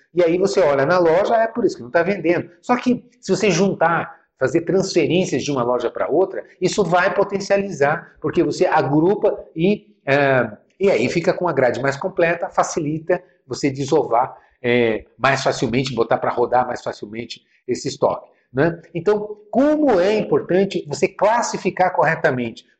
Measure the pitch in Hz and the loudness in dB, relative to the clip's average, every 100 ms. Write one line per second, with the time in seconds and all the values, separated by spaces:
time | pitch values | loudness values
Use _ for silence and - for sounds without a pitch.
0 | _ 165 170 175 190 196 165 139 139 180 | _ 0 2 2 0 2 2 2 2 4
1 | 170 160 208 226 226 240 196 - 117 170 | 4 4 2 2 0 0 -2 -2 -2 0
2 | 170 202 160 175 - - - 247 - 240 | 0 0 0 0 -2 -12 -2 0 0 -2
3 | - _ - 185 214 165 196 160 165 165 | -4 _ -4 0 2 2 0 2 0 0
4 | 127 - _ _ 127 165 - 180 190 180 | -4 -12 _ _ -2 0 0 0 0 0
5 | 139 165 180 143 120 139 120 123 113 - | 2 2 0 -2 -2 -2 0 0 -2 -4
6 | 95 139 185 110 - _ 180 190 180 180 | -2 0 0 -2 -14 _ -2 0 0 2
7 | 185 196 196 202 196 202 196 160 139 160 | 2 0 -2 -4 0 0 0 -2 0 0
8 | - _ 156 175 151 - 180 160 135 147 | -6 _ -4 0 0 0 2 2 2 2
9 | 170 208 208 - - - 175 208 - _ | 2 2 0 -2 -8 -2 0 0 -4 _
10 | - 139 139 131 117 107 _ _ 196 160 | -2 2 4 2 0 -6 _ _ 0 2
11 | 123 175 170 - 180 135 127 120 135 135 | 0 0 0 0 -2 2 2 2 -2 -4
12 | 190 - 165 170 180 - 170 - 147 160 | -6 0 0 0 -2 -2 -2 -2 -4 -4
13 | 160 175 - _ _ 120 147 131 135 160 | -2 -4 -4 _ _ -4 -2 -2 0 0
14 | 113 113 131 - _ _ 123 120 117 107 | 2 0 0 -6 _ _ 0 2 2 0
15 | - _ 131 135 - 127 127 117 135 117 | -6 _ 0 0 0 -2 -2 -2 -2 -2
16 | 113 123 127 117 120 123 120 117 - 107 | 0 0 0 -2 0 0 0 -4 -10 -12
17 | 107 110 117 - _ _ - 123 139 - | -12 -12 -12 -16 _ _ -8 -6 -6 -2
18 | 110 87 - _ _ 123 160 170 - 170 | -2 -2 -8 _ _ -2 -2 -2 -10 -6
19 | 170 208 208 - - 220 285 302 294 202 | -2 -2 -4 -12 -4 0 2 2 2 4
20 | 185 214 - 147 139 175 196 180 151 143 | 2 0 0 -2 0 0 0 -2 -8 -4
21 | 185 - 196 233 220 190 190 - 180 180 | -4 0 0 2 -2 -4 -6 0 0 2
22 | 151 160 160 127 120 113 - _ | 0 2 0 0 -4 -8 -18 _